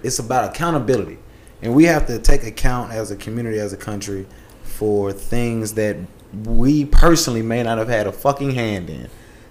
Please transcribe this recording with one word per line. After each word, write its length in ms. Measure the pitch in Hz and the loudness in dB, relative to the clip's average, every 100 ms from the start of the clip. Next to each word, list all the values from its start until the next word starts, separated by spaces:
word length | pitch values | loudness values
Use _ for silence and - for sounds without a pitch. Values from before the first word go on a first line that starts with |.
it's 160 | 127 - | -8 -8
about 320 | 117 127 101 | -4 -4 -4
accountability. 680 | - 170 151 113 120 90 - - - - - | -4 -4 -2 -2 -2 -4 -12 -20 -20 -20 -12
And 120 | 117 | 0
we 100 | 131 | 4
have 220 | 170 151 - | 4 4 0
to 120 | 113 | 2
take 240 | - - | 6 6
account 480 | 113 - 131 123 113 | 4 0 0 0 -4
as 180 | 110 104 | -8 -8
a 60 | 101 | -10
community, 420 | 110 117 117 107 | -10 -8 -6 -6
as 140 | 104 | -6
a 40 | 98 | -8
country, 500 | - 104 101 98 95 - - - | -10 -10 -8 -10 -12 -18 -20 -16
for 500 | - - 107 104 98 | -12 -6 -2 -2 -2
things 640 | 95 - 120 120 113 107 | -6 -2 -2 -2 -4 -6
that 220 | 107 107 101 180 - - 110 | -4 -4 -4 -10 -18 -18 -12
we 400 | 110 113 127 151 143 | 0 4 4 4 6
personally 560 | 151 165 165 - 117 | 8 8 6 2 -4
may 200 | 113 120 | -2 -2
not 160 | 117 113 | -2 -2
have 100 | 110 | 0
had 180 | 110 101 | 0 -2
a 60 | |
fucking 400 | - 139 139 139 | -2 -2 -2 -2
hand 380 | 127 110 101 80 | -4 -4 -6 -8
in. 180 | 69 62 | -12 -16
<laughs> 40 | - - - - | -20 -20 -20 -16